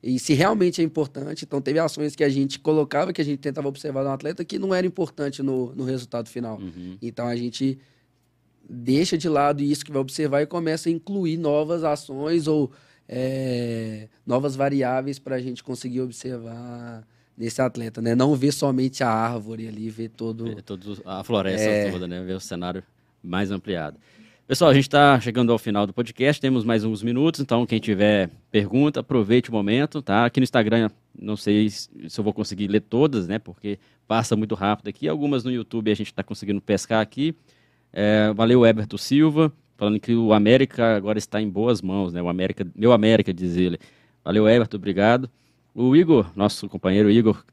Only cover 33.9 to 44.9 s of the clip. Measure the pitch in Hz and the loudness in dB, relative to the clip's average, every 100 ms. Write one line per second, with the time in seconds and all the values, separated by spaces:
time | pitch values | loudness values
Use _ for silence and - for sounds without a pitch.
33.9 | _ _ 110 110 107 107 104 98 104 110 | _ _ -2 0 -2 -2 -2 0 0 -4
34.9 | - 151 156 147 139 120 123 110 117 107 | -8 -4 -2 -2 -2 -2 -6 -6 -4 0
35.9 | 104 107 - - 104 98 101 - 98 - | 0 -2 -8 -10 -10 -4 -6 0 -2 0
36.9 | 110 107 - 151 160 _ _ _ _ _ | -2 -2 -2 -4 -6 _ _ _ _ _
37.9 | - 104 107 107 104 113 123 117 110 104 | -2 2 4 2 2 4 6 6 4 0
38.9 | 101 - 139 156 151 156 - _ _ 104 | -8 0 4 4 4 0 0 _ _ -2
39.9 | 107 - 117 113 107 104 131 139 - 117 | -2 0 0 6 6 8 6 4 0 2
40.9 | 107 98 107 - 104 107 95 113 110 90 | 2 0 -4 -4 -4 -4 -2 0 0 -2
41.9 | 95 92 85 87 90 92 - 90 - 113 | -2 -2 -2 -4 -2 -4 -4 -10 0 6
42.9 | 120 107 110 101 87 90 87 90 85 - | 6 6 4 4 -2 -2 0 0 -2 -10
43.9 | _ _ _ - 101 107 120 110 107 95 | _ _ _ -2 2 6 6 4 -4 -4